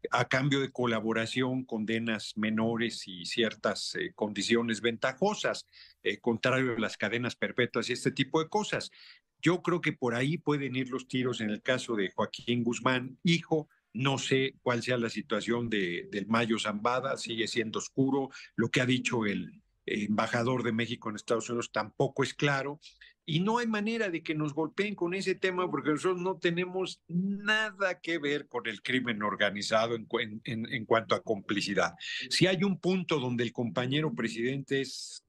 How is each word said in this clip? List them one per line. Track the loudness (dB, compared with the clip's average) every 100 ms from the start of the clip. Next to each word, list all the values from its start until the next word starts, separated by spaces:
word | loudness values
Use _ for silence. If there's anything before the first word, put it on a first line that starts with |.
| 2
a | 0 4
cambio | 2 4 2
de | 0
colaboración, | 0 0 2 2 0 0 0 0 0
condenas | -4 -4 0 0 0 -4 -4 -2
menores | 0 2 2 2 -2 -4 -12
y | -10 -6
ciertas, | 2 2 2 -2 0 -4 -4
eh, | -4 -2
condiciones | -4 -2 2 4 4 0
ventajosas, | 0 0 -2 2 0 2 -2 -2 -8 -20 -20 _
eh, | -2 0
contrario | 0 2 2 4 2 0
a |
las | -2 -2
cadenas | -2 0 -2 -2
perpetuas | -4 0 0 0 -2
y |
este | 0 0
tipo | 0 0 0
de | 0
cosas. | -2 0 -4 -4 -14 -20 -20 _ _
Yo | 2 2
creo | 2 0
que | 0
por | -2 -2 0
ahí | 0 0
pueden | 0 0 0 -2
ir | -2
los | -4 -2
tiros | -2 0 -2
en | -2
el | -2
caso | 0 0 0 0
de | 0
Joaquín | 0 -4 -2 -2 0
Guzmán, | 2 0 0 0 -2 -2
hijo. | 2 2 2 -2 -2 _ _
No | -2 0 0
sé | 2 2 2 -2
cuál | -2 0
sea | 0 0
la | 0
situación | -4 -2 -2 0 0 0
de, | 0 0 -2 -4
del | -6 0
Mayo | 2 2 2
Zambada, | 0 0 0 0 -2 -4
sigue | -4 -2 -2
siendo | 0 -2 -4
oscuro. | -4 0 2 2 -2 -8 -8 -2
Lo | 0
que | 2
ha | 4
dicho | 2 2 0 0
el | -2 -6 -14 _ _ -4
embajador | -2 0 0 2 2 2 0
de | 0
México | 0 -2 -4 -6
en | -8
Estados | 0 0 0
Unidos | -4 -2
tampoco | -4 -4 _ 0 2
es | -2
claro. | 0 0 0 -2 -8 -16 -20 -20 _ -4
Y | 0
no | 2 2
hay | 0
manera | 0 0 0 -2
de | -2
que | -4
nos | -2 -2
golpeen | -2 -4 -2 -2 0
con | -2
ese | 0 -2 0
tema | 0 0 0
porque | 0 0
nosotros | 2 0 0
no | -2 0
tenemos | 0 0 -2 -2 -4 -8 _
nada | -2 0 -2 0 0 0 0 0 0
que | -2 -2
ver | 0 -2 -2
con | -4 -4
el | -6
crimen | 0 0 0 0
organizado | 0 2 2 2 2 2 4 0
en | -2
cu-, | -2
en, | -2 -6 -6
en, | -6 -4
en | -6 2
cuanto | 2 4
a | -2
complicidad. | 0 -4 0 -2 0 0 0 -2 -10 -8 -2
Si | 4 4
hay | 4
un | 0 2
punto | 2 0 2 0
donde | 0 0
el | -2
compañero | -2 -2 0 0 0 0 -2
presidente | -4 -2 -2 -2 -2 -2
es | -2 -8 -12 -16